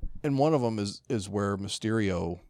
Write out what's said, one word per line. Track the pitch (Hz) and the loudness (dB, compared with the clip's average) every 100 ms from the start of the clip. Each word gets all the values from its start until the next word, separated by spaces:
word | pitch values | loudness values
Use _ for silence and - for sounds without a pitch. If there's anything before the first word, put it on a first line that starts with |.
| 139 - | -4 -4
in | 151 139 | 0 4
one | 147 | 4
of | 156 | 4
'em | 120 110 | 2 0
is, | 101 - - | -4 -6 -4
is | 117 95 | -4 -2
where | 101 101 98 | -2 0 -2
Mysterio | 98 - 110 113 101 90 87 87 | -4 -4 0 2 2 0 -2 -6